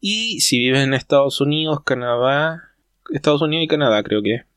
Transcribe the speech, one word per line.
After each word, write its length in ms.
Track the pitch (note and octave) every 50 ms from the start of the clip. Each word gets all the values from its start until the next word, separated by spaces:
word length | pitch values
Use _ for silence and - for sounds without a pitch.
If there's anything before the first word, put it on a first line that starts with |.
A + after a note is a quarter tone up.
Y 400 | - G3 G#3 A3 A3+ A3+ A3 -
si 180 | - - - B2
vives 240 | A#2+ B2+ C3 C3+ C#3
en 120 | C3+ C3+
Estados 460 | C3+ - _ - C#3 C#3 C#3 - -
Unidos, 420 | C#3 C#3+ D3 D#3 D#3 D#3 D3+ D3 -
Canadá, 760 | - C3+ B2 B2 B2 A#2+ A#2+ B2 C3 C#3 C#3+ D3+ D#3+ E3 E3 - - _ _ _ _ _ _ _ - D#4+
Estados 300 | - - - D3 C#3+ D#3+
Unidos 220 | D#3 D3+ E3 E3
y 40 | D#3
Canadá 340 | E3 D3+ D3 B2+ A2 G#2+ G#2+
creo 200 | - G#2+ G#2+ G#2
que 220 | G2+ G#2+ B2+ - _ _